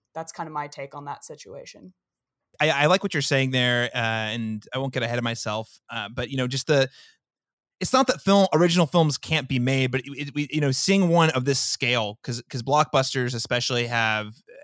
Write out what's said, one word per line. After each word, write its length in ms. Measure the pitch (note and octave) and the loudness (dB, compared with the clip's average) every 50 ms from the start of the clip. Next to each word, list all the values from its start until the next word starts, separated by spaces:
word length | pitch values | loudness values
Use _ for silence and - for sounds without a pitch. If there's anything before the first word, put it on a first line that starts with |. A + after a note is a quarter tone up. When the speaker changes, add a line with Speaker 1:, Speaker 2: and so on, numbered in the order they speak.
| _ _ - | _ _ -14
Speaker 1:
that's 180 | E3 D#3+ - | -12 -12 -12
kinda 200 | - - E3 D#3 | -12 -12 -12 -10
my 160 | D#3 D3 D3 D3 | -8 -10 -10 -10
take 280 | - D3+ C#3 C#3 D3 | -12 -14 -14 -14 -14
on 100 | C#3+ C#3+ | -16 -14
that 200 | C#3+ C#3 - - | -14 -12 -12 -12
situation. 680 | - D3+ C#3+ - G2 - - - - - - - F#3 _ _ _ _ _ _ _ _ _ _ _ _ _ - | -14 -14 -16 -18 -18 -18 -18 -18 -18 -20 -20 -20 -20 _ _ _ _ _ _ _ _ _ _ _ _ _ -2
Speaker 2:
I, 100 | D3+ D#3 | 0 0
I 160 | C#3+ C#3 D3 D#3 | 2 4 4 4
like 160 | F3+ G3 - | 4 2 2
what 100 | F#3+ - | -2 -2
you're 80 | D3 | -2
saying 300 | C3+ - C#3+ C3+ C3+ C3 | 0 2 2 2 2 2
there, 340 | C3 B2+ B2 B2 B2 A#2+ A#2+ | 2 0 2 2 2 2 0
uh, 120 | A#2 - B2 | -2 -2 -2
and 680 | A2+ A2+ A2+ A2 A2 G#2+ A2 A#2+ A2+ A2 A2 G#2 - - B2 | -2 -2 -2 -2 -4 -4 -4 -4 -4 -4 -6 -8 -10 -8 -6
I 60 | C3 | -6
won't 140 | C3+ C3+ B2+ | -6 -4 -4
get 100 | C3 A#2 | -4 -4
ahead 140 | A#2 A#2+ B2 | -2 -2 -2
of 60 | A#2+ | -2
myself, 560 | A#2 A2+ - - A2 G#2+ A2 A2 _ - - _ _ | -4 -4 -4 -6 -6 -4 -6 -6 _ -14 -20 _ _
uh, 200 | A#2 A2+ G#2 G#2 | -10 -10 -10 -8
but, 200 | A#2+ B2 B2 A#2 | -8 -8 -8 -6
you 80 | C3+ C3 | -4 -4
know, 100 | B2+ B2 | -2 -2
just 200 | C3 C3 - - | -4 -6 0 2
the, 220 | D3+ C#3 C3 B2+ _ - - - _ _ _ _ _ _ _ _ _ _ _ _ _ - | 4 4 4 2 _ -18 -20 -20 _ _ _ _ _ _ _ _ _ _ _ _ _ -8
it's 140 | F#3 - - | -4 0 2
not 140 | B3+ C4+ - | 2 4 2
that 140 | - - | 0 -2
film, 260 | - G3 G3+ G3+ F#3+ - | 2 4 6 6 6 4
original 340 | - D#3+ F3 E3+ E3+ F#3 E3 | 4 4 4 4 4 4 2
films 320 | - - F3 D#3+ D3+ C3+ - | 4 4 2 2 2 0 -4
can't 300 | - - D#3+ D#3 C3+ B2+ | -4 -4 -2 -2 -2 0
be 100 | C3 B2+ | -2 0
made, 340 | A#2+ C3 C3+ C3+ C3 B2+ | 2 2 2 2 0 0
but 100 | B2+ C3 | -2 -4
it, 260 | B2 C#3 C#3 C3 D3 C#3 | -6 -6 -12 -10 -12 -8
it, 80 | - | -4
we, 140 | D3 D3 - | -6 -4 -2
you 80 | D3+ D#3 | -2 0
know, 120 | D3 C#3 | 0 0
seeing 360 | C3 - - F#3 G3 G3 F#3 E3+ | 0 0 0 2 4 4 4 4
one 220 | E3+ E3+ D#3+ D#3 | 6 6 6 4
of 160 | C3+ C3 B2 | 4 2 0
this 160 | C#3 C3+ C3 | 0 0 0
scale, 580 | - - - - C3 A#2+ B2 A#2+ G#2+ G#2 G#2+ _ | 0 -4 -4 -2 0 0 2 2 0 -2 -6 _
'cause, 220 | - B2+ A#2+ A#2+ - _ | -8 -8 -8 -8 -8 _
'cause 120 | - B2 | -10 -8
blockbusters 720 | A#2 C3+ C#3+ D3+ D3+ - - A2+ A2 - - C3+ B2+ B2 A#2+ | -2 2 4 4 4 4 2 0 2 2 -2 -2 -2 -2 -4
especially 540 | A2+ - - B2 B2 - - B2+ A#2+ A#2+ A#2 | -6 -4 -2 -2 -2 -2 -2 -2 -2 -2 -2
have, 460 | A#2+ A#2 A2+ A2 G#2+ G#2+ G#2+ G#2+ A#2 - _ _ - - | 0 0 0 0 0 -2 -4 -8 -12 -20 _ _ -20 -18